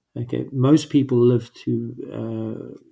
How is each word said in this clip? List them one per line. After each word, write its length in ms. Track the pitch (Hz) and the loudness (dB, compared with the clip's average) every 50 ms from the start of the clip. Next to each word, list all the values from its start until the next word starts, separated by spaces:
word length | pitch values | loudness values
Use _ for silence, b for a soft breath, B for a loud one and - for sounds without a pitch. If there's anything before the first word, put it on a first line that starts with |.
| _ _ - | _ _ -10
Okay, 300 | 120 120 123 127 123 127 - | -10 -8 -6 -4 -6 -6 -4
most 380 | 139 131 127 139 156 151 - - | -2 2 4 6 6 4 4 2
people 300 | - 143 127 - 127 120 | 0 0 2 2 4 4
live 340 | 120 123 123 117 117 - - - - | 4 4 4 2 0 -6 -14 -8 -4
to, 300 | 123 120 117 120 117 120 - - - | -4 -2 -2 -4 -6 -10 -12 -12 -12
uh, 680 | 107 110 113 113 113 110 110 110 113 - 120 - - - _ _ | -10 -10 -8 -8 -8 -8 -8 -8 -8 -10 -12 -14 -16 -18 _ _